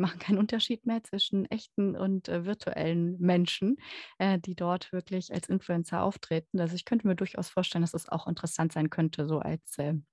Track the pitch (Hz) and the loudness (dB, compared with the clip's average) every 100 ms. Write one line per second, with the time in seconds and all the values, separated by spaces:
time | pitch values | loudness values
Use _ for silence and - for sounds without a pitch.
0 | 180 - - 196 208 226 - 233 233 226 | 2 -2 0 2 4 0 -2 -2 -2 -2
1 | - 202 - 196 - 226 - - 202 - | -2 -4 0 0 0 -4 -4 0 0 2
2 | 190 190 180 175 180 214 - - 160 170 | 0 0 0 -2 -2 -4 -4 -2 0 2
3 | 170 180 175 180 170 - 196 277 - - | 0 2 4 6 4 2 0 0 -4 -16
4 | - - 196 185 185 175 175 180 - 185 | -16 0 2 2 0 -4 0 -2 -2 -8
5 | - 185 - 185 - 190 - 170 165 175 | -4 -6 -4 -6 -2 -2 0 -2 0 0
6 | 190 - - 165 165 185 165 180 - 233 | 0 -2 -2 -2 0 -2 0 -2 0 2
7 | 208 180 190 - 180 - 180 175 170 165 | 2 0 -2 -4 -2 -2 0 0 0 -2
8 | - 165 - 175 165 - 165 - 156 - | -4 -6 -4 -4 -4 0 0 0 0 2
9 | 160 156 151 156 - 165 - - 147 160 | 0 0 0 0 0 -4 -6 -4 -2 -2
10 | - | -4